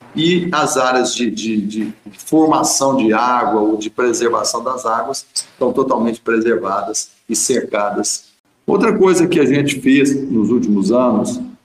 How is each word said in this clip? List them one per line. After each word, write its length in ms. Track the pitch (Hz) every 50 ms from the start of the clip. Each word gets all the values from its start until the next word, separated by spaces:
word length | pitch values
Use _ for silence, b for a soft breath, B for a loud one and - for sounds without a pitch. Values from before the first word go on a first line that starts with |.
| - - -
e 320 | 143 156 170 180 175 175 180
as 260 | 180 151 151 135 - 135
áreas 360 | 127 127 127 127 120 113 -
de, 160 | - 123 110
de, 300 | 98 101 101 113 110 107
de 340 | 98 98 104 110 107 98 110 - - -
formação 840 | - - - - 156 156 156 156 151 131 - - - - 139 135 135
de 160 | - 110 110
água 480 | 110 113 120 123 123 123 117 - 113 110
ou 180 | 107 107 110 107
de 120 | 107 107
preservação 760 | - - 123 123 113 113 120 117 110 110 104 104 - 117 117
das 220 | 127 131 127 120
águas 400 | 113 110 117 - - - - - _ -
estão 400 | - - - - - 131 123 -
totalmente 480 | - 135 127 127 113 110 117 113 -
preservadas 880 | - - 113 113 110 117 113 - - 98 98 101 101 98 107 - - - _ _ _ -
e 80 | 113
cercadas. 920 | 107 - - 131 113 - - - 104 104 104 101 104 104 - - - - _ _ _ _ _ _ _ _
Outra 320 | - - 202 - 226 202 190
coisa 300 | 190 185 180 160 170 -
que 120 | - 151
a 60 | 143
gente 360 | 127 135 143 143 139 - -
fez 480 | - 131 135 143 139 131 - - - -
nos 200 | 123 113 107 98
últimos 420 | 120 123 - 107 104 98 95 95
anos, 500 | 117 123 127 123 113 101 - - - - - - - - _